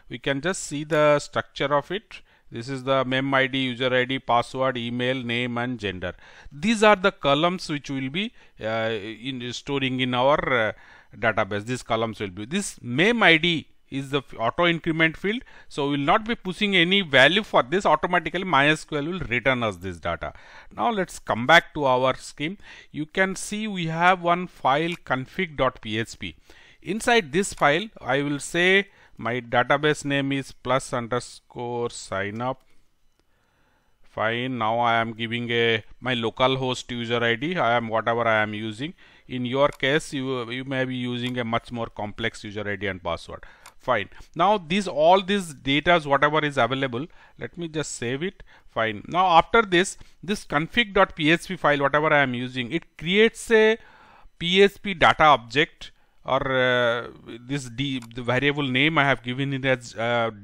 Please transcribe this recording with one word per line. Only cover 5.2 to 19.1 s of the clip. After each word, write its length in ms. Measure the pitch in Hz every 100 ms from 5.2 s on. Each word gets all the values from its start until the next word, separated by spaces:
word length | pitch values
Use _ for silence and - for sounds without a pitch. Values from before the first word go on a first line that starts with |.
name, 340 | 120 120 123 120
and 220 | 123 117
gender. 360 | 101 92 90 - - - -
These 320 | 143 202 220
are 140 | 214 202
the 140 | 190
columns 580 | - 143 143 170 180 -
which 200 | 147 -
will 200 | 135 131
be, 240 | 170 220 - - -
uh, 300 | 110 113 113
in 640 | 110 107 107 127 127 123
storing 480 | 113 - 139 131 127
in 120 | 127
our, 400 | 127 135 151 147
uh, 200 | 123 107 - - - _ 107
database. 480 | 113 110 101 104 110
These 180 | 123
columns 380 | - 113 113 107
will 80 | 104
be. 160 | 92 110
This 340 | 196 - -
mem 400 | 120 127 208 233
I 140 | 185 160
D 320 | 175 156 - - -
is 220 | 135 139
the 80 | 143
f-, 140 | - -
auto 260 | 117 - 175
increment 520 | 170 170 160 160 -
field, 260 | 190 240 - - -
so 220 | - 143
we 80 | 143
will 80 | 143
not 200 | 220 220
be 100 | 226
pushing 380 | 185 - 208
any 280 | 185 170 202
value 420 | 165 131 143 196
for 180 | 202 170
this. 220 | 123 180 196
Automatically 600 | 156 180 175 165 175 190
my 240 | 135 147
S 160 | 156 -
Q 140 | 147
L 60 |
will 120 | 147